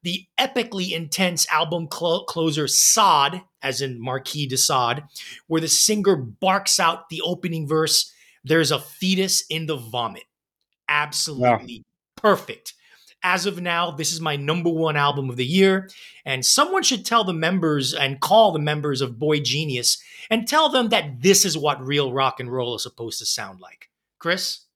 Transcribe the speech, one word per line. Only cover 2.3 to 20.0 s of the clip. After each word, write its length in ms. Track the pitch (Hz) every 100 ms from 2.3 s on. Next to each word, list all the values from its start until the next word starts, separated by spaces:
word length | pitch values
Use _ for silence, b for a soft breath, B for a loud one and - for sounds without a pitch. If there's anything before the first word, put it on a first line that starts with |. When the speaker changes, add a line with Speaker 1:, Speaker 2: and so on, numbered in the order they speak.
| 165 165 151 139
Speaker 1:
Sod, 760 | - - - 202 156 143 180 - _
as 200 | 139 123
in 180 | 135 120
Marquis 440 | 123 127 - 151 139
de 100 | 131
Sade, 460 | - 135 120 131 151 B B B _
where 140 | 160
the 60 | 160
singer 480 | - - 214 196 170
barks 640 | 120 - 190 190 196 -
out 300 | 170 165 -
the 120 | 160
opening 460 | 151 175 180 160 143
verse, 440 | 156 156 - - b b b
"There's 280 | 131 160 143
a 80 | 143
fetus 680 | - - 185 190 190 - -
in 160 | 160 156
the 120 | 147
vomit." 460 | 113 120 113 113 - _ _ _ _ _ -
Absolutely 880 | 147 147 143 - 139 123 120 120 120
Speaker 2:
Wow. 40 | _ _ _ -
Speaker 1:
perfect. 580 | 214 190 - 151 - - b b b b 185
As 200 | 185 190
of 160 | 175
now, 280 | 175 170 175
this 220 | 147 151
is 80 | 165
my 160 | 160 143
number 340 | 139 175 170
one 280 | 160 160 147
album 320 | 143 143 135
of 80 | 120
the 80 | 127
year, 440 | 185 190 190 190 B B B -
and 200 | 131 -
someone 380 | - 311 381
should 220 | - 247 -
tell 180 | 233
the 80 | 190
members 600 | 165 160 185 165 147 127
and 260 | 156 135 139
call 320 | - 220 214
the 80 | 160
members 400 | 151 151 147 131
of 180 | 131 113
Boy 220 | 151 151
Genius 580 | 127 139 156 123 120 -